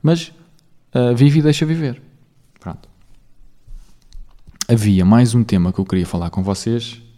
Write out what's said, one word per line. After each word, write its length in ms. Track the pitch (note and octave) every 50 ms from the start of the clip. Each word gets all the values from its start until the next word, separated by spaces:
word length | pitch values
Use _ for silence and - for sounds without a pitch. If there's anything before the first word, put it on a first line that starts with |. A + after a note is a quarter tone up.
mas, 300 | - D3+ E3+ E3 - - - - _ _ _ _ _ _ _ _ _ _ -
ah, 180 | B2+ B2 A#2+ A#2+
vive 260 | A#2 C3+ D3 C#3+ D#3+
e 20 |
deixa 240 | D3 D3+ C#3+ - D#3+
viver. 360 | D#3 D#3+ E3 D#3 C3 A#2 - - - _ _ _ _ _ _ _ _ _ _
Pronto. 280 | - F2+ D#2 - - - _ _ - _ - - _ _ - - - - - - _ - - - - - - _ _ - - - - - - - - - - _ -
Havia 360 | - A#2+ A2+ G#2+ G#2+ G2 F#2 F2+
mais 320 | F#2+ A2 A#2 B2 A#2 A2+
um 80 | B2 A2
tema 280 | - G#2 F#2 F2 F2+ F#2
que 60 | -
eu 60 | F#2+
queria 200 | - F#2+ F#2 F2
falar 240 | E2+ - F2 E2+ E2+
com 120 | - F#2+
vocês 600 | F#2 G2 G2 - - A2+ A#2 A#2+ A2+ - - - - - _